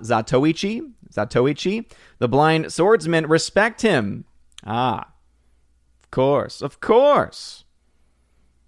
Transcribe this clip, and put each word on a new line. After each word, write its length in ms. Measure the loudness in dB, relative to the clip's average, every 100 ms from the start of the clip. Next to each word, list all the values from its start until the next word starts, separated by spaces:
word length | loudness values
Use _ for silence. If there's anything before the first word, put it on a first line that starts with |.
Zatoichi? 920 | -2 -2 0 2 2 0 -4 -6 -10 -18 -12
Zatoichi? 800 | -8 -4 0 0 0 -4 -4 -8 -20 -20 -6
The 100 | -2
blind 440 | 2 2 2 -2
swordsman, 540 | 0 2 2 2 0 2
respect 540 | 0 2 0 0 0
him." 420 | 0 2 0 -6 -14 _ _ -20
Ah. 440 | -8 -2 -2 -4 -8 _ _ _ _ _ _ _ _ _
Of 80 | -10
course. 500 | 0 2 2 -2 -8
Of 200 | -12 -10
course. 840 | 2 4 6 4 0 -8 -20 -20 _ _ _ _ _ _ _ _ _ _